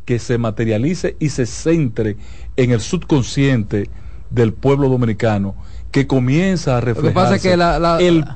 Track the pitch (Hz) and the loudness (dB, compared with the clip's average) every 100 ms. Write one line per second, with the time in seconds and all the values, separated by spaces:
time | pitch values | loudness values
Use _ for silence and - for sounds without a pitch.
0 | - 120 - 120 113 107 113 107 139 180 | -4 -4 0 0 0 -2 0 0 0 -2
1 | 185 - 156 - 117 - 156 165 135 107 | -4 -2 -4 -2 -4 -2 0 2 0 0
2 | 107 104 - - - - 123 117 - 175 | -4 -4 -10 -14 -8 0 2 2 0 -6
3 | - 147 110 - 139 127 101 104 101 - | 0 0 0 0 2 2 0 -4 -4 -10
4 | - - - 117 113 - 131 139 135 127 | -14 -14 -6 0 0 2 2 2 2 2
5 | 117 104 117 104 98 - - - - 139 | 0 0 0 0 -2 -6 -12 -12 -2 -2
6 | 135 135 123 147 196 180 - 123 120 110 | 2 2 2 2 2 0 0 0 0 0
7 | - 180 180 190 185 175 170 151 170 170 | 0 2 2 2 2 2 2 2 2 4
8 | 180 165 151 | 4 4 2